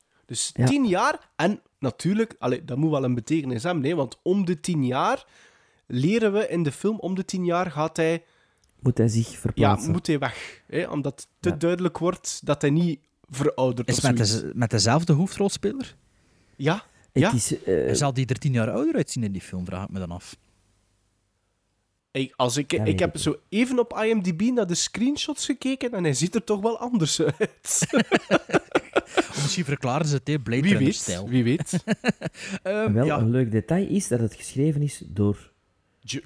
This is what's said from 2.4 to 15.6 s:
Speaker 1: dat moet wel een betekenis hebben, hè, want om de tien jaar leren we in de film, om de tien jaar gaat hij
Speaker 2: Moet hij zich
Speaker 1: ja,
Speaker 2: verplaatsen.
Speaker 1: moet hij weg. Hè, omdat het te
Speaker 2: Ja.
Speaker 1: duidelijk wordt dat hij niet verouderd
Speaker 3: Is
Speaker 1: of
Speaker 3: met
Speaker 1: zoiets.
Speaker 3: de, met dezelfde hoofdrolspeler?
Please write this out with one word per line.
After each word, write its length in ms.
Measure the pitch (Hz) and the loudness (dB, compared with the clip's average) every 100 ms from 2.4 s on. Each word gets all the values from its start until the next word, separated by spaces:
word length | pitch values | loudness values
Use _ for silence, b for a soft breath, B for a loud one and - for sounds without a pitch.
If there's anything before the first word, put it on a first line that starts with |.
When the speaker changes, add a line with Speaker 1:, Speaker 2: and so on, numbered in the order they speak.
| 123 127 | -4 -4
Speaker 1:
dat 120 | - 127 | -4 -2
moet 140 | 160 | 0
wel 140 | 147 | 0
een 100 | 131 | 0
betekenis 480 | 120 - 165 131 117 | -2 -2 -2 -2 -4
hebben, 220 | 160 175 | -2 -2
hè, 100 | 135 | 0
want 240 | 170 127 - | -2 -4 -4
om 220 | 175 196 | -2 0
de 160 | 175 175 | 0 -2
tien 260 | - 165 127 | -2 0 0
jaar 380 | 127 180 269 - b b b b b - | 0 0 -2 -6 b b b b b -6
leren 460 | 123 147 226 214 | 0 2 2 2
we 160 | 202 - | 2 0
in 140 | 170 | 0
de 100 | 151 | -2
film, 260 | - 196 220 | -2 -2 -2
om 140 | 170 | -4
de 100 | 185 | -4
tien 200 | 185 185 | -4 -2
jaar 260 | 175 170 180 | 0 0 0
gaat 260 | 147 160 - | -2 -4 0
hij 260 | 160 165 b b b b b _ | 0 0 b b b b b _
Speaker 2:
Moet 180 | 131 120 | 0 4
hij 100 | 113 | 4
zich 220 | 113 113 | 2 -2
Speaker 1:
ja, 60 | - | -4
Speaker 2:
verplaatsen. 520 | - - 143 101 160 | -4 2 4 4 0
Speaker 1:
moet 140 | 170 - | -2 0
hij 120 | 147 | -2
weg. 440 | 131 - - - - | -2 -6 -14 -18 -8
Hè, 180 | 151 180 | -6 -4
omdat 280 | 147 139 - | -4 -4 -8
het 80 | - _ | -14 _
te 80 | 180 | -4
Speaker 2:
Ja. 60 | |
Speaker 1:
duidelijk 440 | 160 170 175 180 - | 0 0 0 -2 0
wordt 420 | 170 185 - - | -2 -2 -6 -6
dat 160 | - 143 | -2 0
hij 80 | 143 | 2
niet 280 | 151 175 151 _ _ _ | 4 2 0 _ _ _
verouderd 580 | 131 143 - 131 120 117 | -2 0 2 0 0 0
Speaker 3:
Is 80 | 120 | 2
Speaker 1:
of 60 | |
Speaker 3:
met 140 | 135 120 104 | 2 4 2
Speaker 1:
zoiets. 120 | 110 | 0
Speaker 3:
de, 120 | 76 | -2
met 160 | 110 117 | -4 0
dezelfde 420 | 113 98 147 170 | 2 4 4 4
hoofdrolspeler? 840 | 147 190 - 196 - | 4 2 0 -2 0